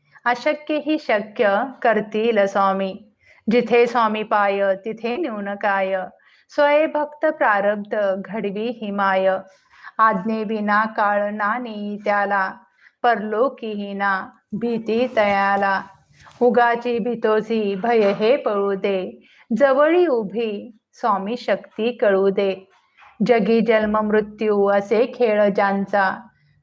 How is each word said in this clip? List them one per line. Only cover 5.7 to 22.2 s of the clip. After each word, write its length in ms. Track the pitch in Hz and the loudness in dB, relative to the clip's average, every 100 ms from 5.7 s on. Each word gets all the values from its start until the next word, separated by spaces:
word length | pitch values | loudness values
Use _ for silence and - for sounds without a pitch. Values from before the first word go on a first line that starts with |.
| 196 190 190 185 - _ _ _ | 0 -2 -4 -6 -14 _ _ _
स्वये 360 | - 285 294 311 | 0 4 4 2
भक्त 400 | 302 294 - 311 | -2 -6 -2 -2
प्रारब्ध 760 | 302 262 202 202 208 202 220 196 196 185 | 0 2 2 0 -2 -4 -2 -2 -2 -6
घडवी 420 | 220 202 196 233 | -8 -6 -6 -6
हिमाय. 640 | 226 214 202 196 190 190 190 190 _ _ _ - - | -8 -8 -2 0 2 2 0 -6 _ _ _ -8 2
आज्ञे 460 | 220 196 214 220 | 2 2 -2 -4
विना 400 | 208 220 208 208 | -4 -4 0 0
काळ 480 | 220 220 208 208 208 | 0 0 0 0 -2
ना 260 | 208 208 240 | -2 -4 -4
नेई 400 | 240 208 208 208 208 | -6 -10 -8 -6 -2
त्याला, 460 | 202 196 202 190 - _ _ _ _ | 0 0 0 -2 -6 _ _ _ _
परलोकीही 920 | 240 214 214 214 262 262 220 208 202 | 0 0 -2 -2 -2 -2 -10 -8 -8
ना 340 | 196 202 190 - - _ 208 | -4 -2 -2 -6 -18 _ -6
भीती 480 | 233 226 226 226 247 226 | -4 -4 -2 -2 0 0
तयाला. 640 | 208 196 196 202 196 190 - - _ _ - - | 2 2 2 0 0 -2 -6 -18 _ _ -16 0
उगाची 580 | 247 226 240 233 247 233 | 2 4 2 2 -2 -2
भीतोसी 760 | 240 233 226 214 214 226 208 196 | -4 -2 0 0 0 -2 -2 -2
भय 360 | 226 233 202 | 2 4 2
हे 260 | - 220 277 | 2 2 2
पळू 360 | 254 202 202 | 0 0 -2
दे, 540 | 196 202 190 196 - _ _ - 226 | -2 -2 -2 -4 -12 _ _ -6 2
जवळी 500 | 277 262 302 359 339 | 4 4 4 4 4
उभी 720 | 240 202 214 226 202 208 - _ | 2 -2 -4 -4 -6 -12 -20 _
स्वामी 440 | - 233 196 196 247 | -6 -2 -2 -4 -6
शक्ती 540 | - 196 - - 226 | -4 -4 -6 -4 -4
कळू 380 | 240 214 190 | 0 2 2